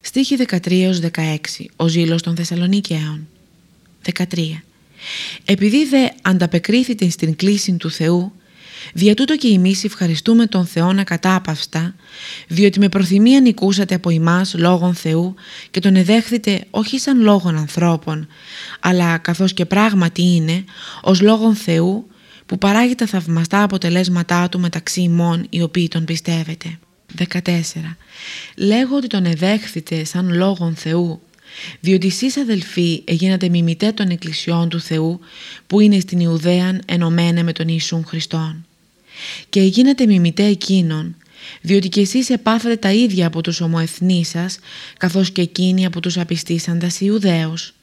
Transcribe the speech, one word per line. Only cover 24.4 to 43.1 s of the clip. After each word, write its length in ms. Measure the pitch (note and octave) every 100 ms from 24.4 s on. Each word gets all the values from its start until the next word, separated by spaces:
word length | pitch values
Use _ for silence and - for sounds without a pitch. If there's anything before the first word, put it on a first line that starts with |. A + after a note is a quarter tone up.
| F3
του 100 | F3+
μεταξύ 420 | F3 E3+ - -
ημών, 440 | F3 E3+ E3+ E3 -
οι 120 | E3+
οποίοι 260 | E3 F3 E3+
τον 180 | E3+ D#3+
πιστεύετε. 760 | E3 - E3 D#3+ E3 E3+ E3 _ _ _
Δεκατέσσερα. 840 | E3 F3 F3+ F3 E3+ D#3+ E3 D#3+ E3 _ - - - - -
Λέγω 400 | G3 A3 C4 C#4
ότι 120 | B3
τον 180 | G3+ F3+
εδέχθητε 760 | D#3+ F#3 G#3+ G#3+ E3 D#3 D#3+
σαν 300 | D#3 F3 F#3
λόγον 420 | E3+ F#3+ F#3 E3+ D#3+
Θεού, 460 | D#3+ E3 F3 D#3+ _ _ _ - - -
διότι 280 | E3+ F#3+ F#3
εσείς, 300 | F#3 C4 C#4
αδελφοί, 640 | B3+ G#3 E3+ - E3+ E3 -
εγίνατε 440 | E3 F#3 F#3 F3+
μιμητέ 420 | F3 E3+ E3 G#3
των 180 | G#3+ F#3+
εκκλησιών 600 | E3+ E3+ D#3 - E3+ E3+
του 100 | E3+
Θεού, 400 | - D#3+ D#3+ F3 - - - - _
που 120 | G3+
είναι 200 | G#3 G3+
στην 200 | F3 F3
Ιουδαίαν 600 | E3+ E3 E3 F3+ F#3 F#3 -
ενωμένε 580 | F3 E3 E3+ E3+ E3+
με 80 | E3+
τον 160 | E3 E3
Ιησούν 380 | E3 - E3 D#3+
Χριστόν. 600 | E3 D#3 E3 D#3+ D#3+ E3 _ _ _ _ - - - -
Και 100 | G3+
εγίνατε 460 | F#3+ G3 C4 C4+ A#3+
μιμητέ 380 | F#3+ E3+ E3
εκείνων, 720 | G3+ G3+ - F#3+ E3+ D#3 E3 E3+ _ - - -
διότι 280 | E3 G3 F#3+
και 120 | G3+
εσείς 280 | G3 B3+ B3
επάθατε 460 | B3 - A3+ A#3 A3+
τα 160 | G3+
ίδια 360 | G#3 B3